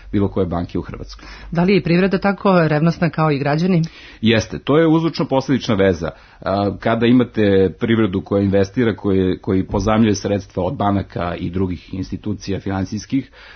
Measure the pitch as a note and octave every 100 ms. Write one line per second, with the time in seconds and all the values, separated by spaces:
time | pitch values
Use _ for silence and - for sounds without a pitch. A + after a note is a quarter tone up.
0 | - G#2 G2 G2 F#2 E2+ F2+ F2 - -
1 | - - - - - E3 F3+ G3 D#3+ E3+
2 | F#3+ F#3 G3+ G3 G#3 F3+ D#3 D3+ E3 E3+
3 | E3+ - D#3 C#3 C#3 D3+ F#3+ F3 D#3+ -
4 | - - A2 A2+ - D#2 - D3+ E3 D#3+
5 | D#3+ - D#3 C3+ - B2+ - G2 F#2+ E2+
6 | D#2+ - - - E2+ G2 G2+ F#2 A#2 A#2
7 | A#2 B2 A#2 A2 G2+ G2 F#2 - A2+ A2+
8 | G#2+ F#2+ - G2+ G2 G2 G2 B2+ A2+ F#2+
9 | G2+ F#2+ F#2 F2 - F#2+ - G2+ G2+ A2
10 | A2+ G2 G2+ G2+ - - F2+ C#3+ G2+ G2
11 | - - F2 E2+ F#2 F#2 F#2 F2+ - F#2
12 | F#2 F#2+ G#2+ G2 - F2+ G2 F#2+ F#2 G#2+
13 | - C3+ B2 - -